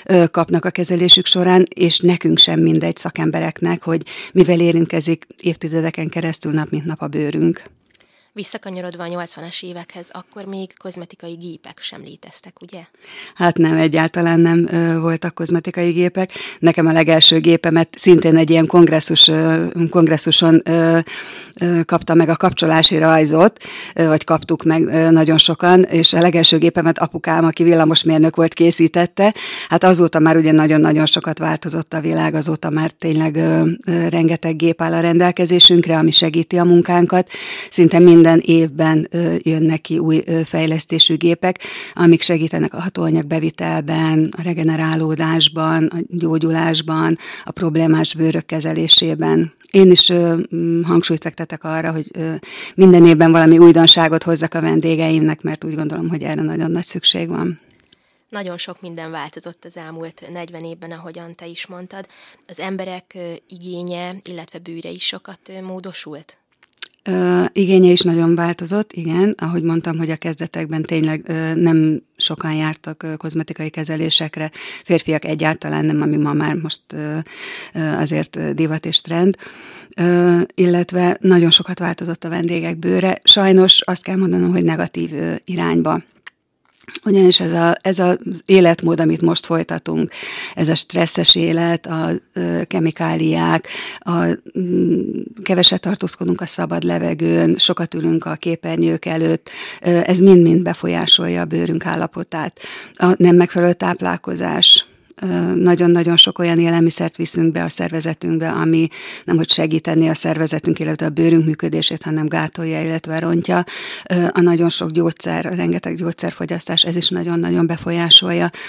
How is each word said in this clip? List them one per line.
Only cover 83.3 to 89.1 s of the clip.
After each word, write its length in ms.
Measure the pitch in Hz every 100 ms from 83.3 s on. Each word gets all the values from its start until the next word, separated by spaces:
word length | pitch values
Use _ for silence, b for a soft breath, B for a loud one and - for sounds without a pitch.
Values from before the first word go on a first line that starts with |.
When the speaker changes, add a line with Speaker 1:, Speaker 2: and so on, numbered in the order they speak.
| - 190 190 185 -
Speaker 1:
azt 220 | - 180
kell 140 | - 190
mondanom, 340 | 190 180 180
hogy 120 | 180
negatív, 500 | 170 160 175 170 170
ö, 200 | 151 165 165 -
irányba. 560 | 175 170 165 160 165 - _ - - _ _ _ _ - -
Ugyanis 360 | - 196 185 185
ez 140 | 175
a, 220 | 170 170 170
ez 180 | 190 190
az 180 | 180 180 - 175 -
életmód, 540 | 190 175 165 170 170
amit 220 | 160